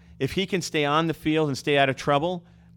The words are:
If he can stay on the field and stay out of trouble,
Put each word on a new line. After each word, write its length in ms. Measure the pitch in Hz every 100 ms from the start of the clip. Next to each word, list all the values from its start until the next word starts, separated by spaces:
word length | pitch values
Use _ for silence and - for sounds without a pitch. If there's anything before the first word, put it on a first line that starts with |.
| - -
If 140 | 139
he 120 | 180
can 160 | 190 185
stay 240 | - 156
on 220 | 143 151 165
the 80 |
field 340 | 147 156 156 151
and 80 | 127
stay 220 | - 143
out 100 | 139
of 80 | 131
trouble, 480 | - 143 170 180 - - -